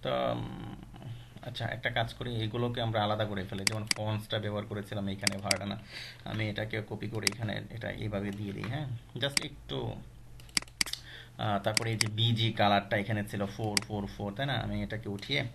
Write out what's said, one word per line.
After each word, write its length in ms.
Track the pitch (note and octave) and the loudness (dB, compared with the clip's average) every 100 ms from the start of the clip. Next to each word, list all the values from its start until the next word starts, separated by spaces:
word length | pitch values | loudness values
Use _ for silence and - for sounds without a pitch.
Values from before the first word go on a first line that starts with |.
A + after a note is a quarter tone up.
তো, 60 | B1+ B1+ B1 | 2 2 2
উম, 440 | A#2+ - - A1 - - - C3 A2+ - - - | 2 -2 -6 -8 -8 -12 -12 -10 -10 -12 -12 -8
আচ্ছা, 180 | A#2+ A#2 A#2+ | -4 -2 0
একটা 140 | B2 A#2+ | 0 2
কাজ 120 | A#2 - | 0 0
করি, 140 | B2 A#2 A2 | -2 0 0
এগুলোকে 340 | A#2+ A#2+ A#2+ A#2 | 2 2 2 2
আমরা 120 | A2 G#2 | 4 4
আলাদা 200 | G#2+ G#2 | 4 2
করে 100 | G2+ F#2 | 0 -2
ফেলি, 140 | G2 G2 | -2 -2
যেমন 160 | A2 G#2+ - | -2 0 0
ফন্টসটা 420 | G#2+ G#2+ G#2+ A2+ G#2 | 2 0 0 0 0
ব্যবহার 200 | G#2 G#2 | -2 -2
করেছিলাম 340 | G#2 G2 G#2 G2 | -4 -4 -2 -2
এখানে, 220 | F#2+ G2 G2 | 0 -2 -2
ভার্ডানা, 340 | G2+ F#2+ G2+ G#2 - - - - - | 0 0 0 -4 -6 -10 -10 -10 -6
আমি 120 | G#2+ G#2+ | -2 0
এটাকে 260 | G#2 A2 A2 G#2 | 0 -2 -2 -4
copy 180 | G#2 A2 | -6 -4
করে 120 | A2 G#2+ | 0 0
এখানে 200 | A2+ G#2+ G2+ G2+ A2 | 2 -2 -2 -4 -6
এটা 140 | G2 F#2+ | -4 -2
এইভাবে 260 | A2 G2+ G2+ G2+ | -2 0 -2 -2
দিয়ে 140 | G#2 G2+ | -4 -2
দিই, 100 | G2+ | -2
হ্যাঁ? 140 | C#3 C#3+ A2+ - B2 | -2 -2 -4 -6 -2
Just 160 | C#3 C#3 D#3 | 0 0 -2
একটু, 300 | - - C3+ A#2 G2+ - - - - - - - - - - - - - - | -10 -4 -2 -2 -4 -10 -14 -16 -16 -2 -2 -2 -4 -4 -4 -10 -14 -14 -2
আহ, 160 | A2 G2+ G#2 | 2 4 4
তারপরে 240 | G#2 A2+ | 2 2
এই 60 | A2 | 2
যে 40 | A2 G#2+ | 2 4
বিজি 280 | A2+ A2 A2+ G#2+ | 4 6 4 6
কালারটা 360 | G#2 G2+ G2+ G#2+ | 8 8 6 2
এখানে 180 | G2+ G#2+ G#2 | 4 0 0
ছিল 100 | G#2 G2 - | 0 -2 0
ফোর 200 | A2 G2+ - | 2 2 0
ফোর 160 | G#2+ G2+ - | -2 -2 -2
ফোর, 140 | G2+ G2+ | -4 0
তাই 80 | C#3 | 0
না? 40 | A#2+ G#2 | 2 2
আমি 100 | G#2 G2+ | 0 0
এটাকে 220 | A2 A2 G2+ | -2 -2 -4
উঠিয়ে 240 | - C#3 A#2+ | 0 0 0